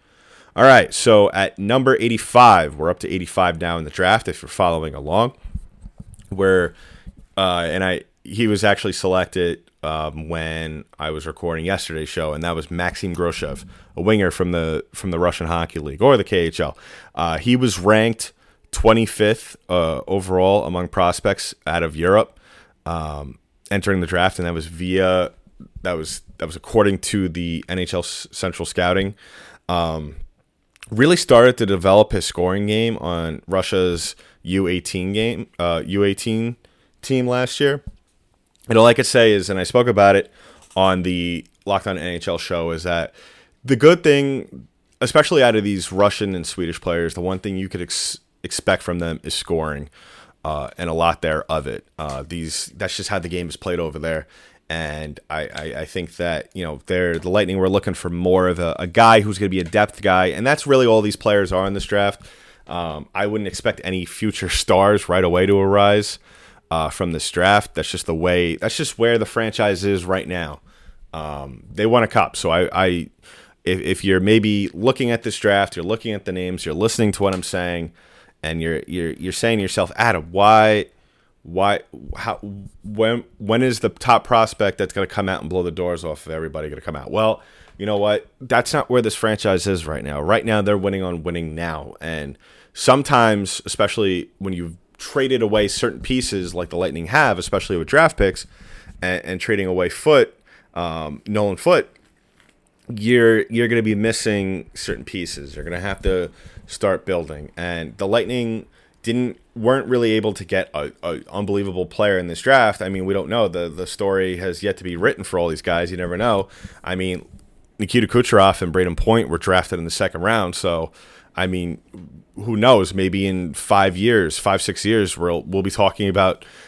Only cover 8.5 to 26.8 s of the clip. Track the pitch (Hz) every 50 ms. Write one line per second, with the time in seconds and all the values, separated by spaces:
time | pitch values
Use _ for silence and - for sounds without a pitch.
8.5 | 104 95 104 104 101 - - 104 90 - - 95 92 92 90 - - 92 87 85
9.5 | 85 - _ _ _ _ - 78 78 78 78 76 73 78 80 78 82 80 80 80
10.5 | 80 80 80 80 78 76 - _ _ - 76 78 78 76 73 82 78 - - 85
11.5 | 82 80 80 90 98 90 - - 82 78 78 78 - 85 80 78 76 76 80 85
12.5 | 85 80 78 - 85 85 87 90 - - - 95 85 82 90 85 80 - 80 73
13.5 | 69 65 - - - - - _ _ - 87 104 110 107 98 87 - - 92 90
14.5 | 87 85 82 80 80 78 - - - - - 98 85 82 87 87 85 - 85 80
15.5 | 85 85 82 80 - 80 73 73 71 76 107 135 143 123 196 - 107 92 85 85
16.5 | - - 85 71 - - - - - - - - - - 85 82 80 78 82 117
17.5 | 123 123 127 120 95 90 87 101 107 110 110 117 113 - - - - _ _ _
18.5 | _ _ _ _ - - - 113 110 113 113 107 - - 107 104 110 - - -
19.5 | - - _ - 90 90 82 80 80 65 - - 95 98 92 95 92 92 92 95
20.5 | 98 104 - - 90 90 90 85 - - 90 87 90 - - 104 98 - - -
21.5 | - - _ - 80 85 82 80 76 78 82 90 98 107 - - _ _ _ _
22.5 | - - - _ _ _ - - 85 82 78 78 76 73 73 69 - - _ _
23.5 | _ _ _ - 101 98 90 101 98 95 87 80 87 87 90 92 - - 90 85
24.5 | 85 82 78 82 82 82 90 90 90 92 95 92 92 90 87 - - - _ _
25.5 | _ - - - - - - 92 90 80 80 85 - - - - - - 82 82
26.5 | 82 82 - - - 113